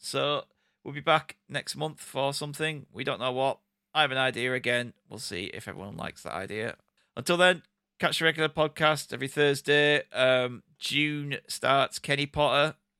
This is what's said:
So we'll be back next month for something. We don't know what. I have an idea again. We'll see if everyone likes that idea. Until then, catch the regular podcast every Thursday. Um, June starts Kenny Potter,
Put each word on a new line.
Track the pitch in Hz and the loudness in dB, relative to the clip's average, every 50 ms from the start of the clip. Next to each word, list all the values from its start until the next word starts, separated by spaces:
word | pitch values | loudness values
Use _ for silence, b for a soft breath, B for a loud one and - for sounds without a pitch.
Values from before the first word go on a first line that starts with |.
So | - - - 135 135 143 147 139 - - _ _ _ _ _ _ _ | -12 -6 -4 -2 -2 0 -2 -4 -4 -8 _ _ _ _ _ _ _
we'll | - 139 | -12 -12
be | 147 | -4
back | 139 165 151 156 - - - - _ _ | 2 4 4 4 2 -2 -10 -20 _ _
next | 139 139 - - - | -10 -8 -8 -8 -8
month | 143 151 156 151 - | -6 -6 -6 -6 -10
for | - - - 135 139 139 139 | -16 -10 -4 -2 -2 -2 -2
something. | - 151 147 139 - 156 156 156 143 143 - - | -4 -6 -8 -6 -4 -4 -4 -4 -6 -12 -16 -12
We | 107 135 | -8 -6
don't | 143 131 92 | -6 -4 -2
know | 120 131 127 | -2 -2 0
what. | 127 135 135 - - _ _ _ _ _ _ - | 2 2 0 0 -2 _ _ _ _ _ _ 0
I | 156 151 | 2 2
have | 135 | 2
an | 131 131 | 2 0
idea | 131 131 120 117 120 127 127 | 0 0 0 -2 -2 -2 -2
again. | 123 - 123 120 120 123 117 - _ _ _ | -2 -2 0 0 0 -2 -4 -10 _ _ _
We'll | - 107 | -16 -12
see | - - 101 87 98 - - | -10 -8 -8 -6 -8 -8 -10
if | - - 104 | -10 -12 -12
everyone | - - 92 101 - | -12 -12 -12 -12 -12
likes | - - - - - - | -10 -10 -10 -12 -12 -12
that | - 58 | -10 -8
idea. | 87 95 - 101 107 110 117 - - _ _ _ _ _ _ _ | -8 -8 -8 -8 -6 -6 -8 -8 -12 _ _ _ _ _ _ _
Until | - 139 - 175 | -8 -2 0 4
then, | 170 180 180 185 160 - _ _ _ _ _ _ _ | 6 6 6 4 2 -2 _ _ _ _ _ _ _
catch | - 160 156 - | -2 -2 0 2
the | 165 | 2
regular | 160 156 160 156 151 | 2 2 2 0 -2
podcast | 147 165 156 151 147 - 156 151 156 143 - - - | 2 0 0 0 2 2 2 2 2 2 -2 -8 -8
every | 123 135 135 | -8 -8 -6
Thursday. | - 147 147 143 143 135 - 139 147 147 147 147 147 147 - - - | 0 2 4 4 4 2 2 4 4 6 6 6 4 2 0 -4 0
Um, | 120 127 131 131 127 123 123 123 110 - _ _ _ | 2 4 4 4 4 2 0 -6 -10 -16 _ _ _
June | - - 139 143 151 151 151 147 143 143 139 - - | -8 -4 0 0 0 0 -2 -4 -6 -8 -8 -10 -10
starts | - - - - 127 135 139 131 - - - | -10 -8 -2 2 4 4 4 4 2 -2 -8
Kenny | - - 143 139 143 | -4 -2 -2 -2 -2
Potter, | 143 - 147 147 135 123 143 143 156 - - _ _ _ _ | -4 0 0 2 2 4 2 2 0 -2 -8 _ _ _ _